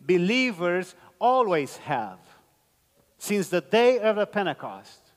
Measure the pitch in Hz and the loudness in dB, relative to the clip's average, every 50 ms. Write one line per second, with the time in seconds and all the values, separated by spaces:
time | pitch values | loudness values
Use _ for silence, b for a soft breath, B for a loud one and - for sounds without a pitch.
0 | - 135 180 180 175 180 226 254 262 254 220 165 175 175 175 185 185 180 - b | 0 2 2 2 2 2 2 2 0 0 -2 -2 -2 -2 -2 -2 -4 -6 -14 b
1 | b b b _ - 240 254 262 247 208 180 156 143 123 - - - 147 151 127 | b b b _ 0 2 4 4 2 2 2 0 -2 -4 -8 -16 -8 -4 -4 -4
2 | 110 101 92 92 - - - _ _ _ _ _ _ _ _ _ _ _ _ _ | -4 -6 -12 -18 -20 -20 -20 _ _ _ _ _ _ _ _ _ _ _ _ _
3 | _ _ _ _ - - 202 208 185 - - 180 170 - - 220 240 247 254 240 | _ _ _ _ -6 -4 -2 -2 -2 -2 -2 -4 -2 2 2 4 4 4 4 4
4 | 202 220 214 208 208 202 - 208 202 170 143 - - 127 98 95 101 - - - | 2 0 0 0 -2 -2 -2 -4 -2 -2 -4 -6 -8 -12 -12 -14 -18 -20 -20 -20
5 | _ _ _ | _ _ _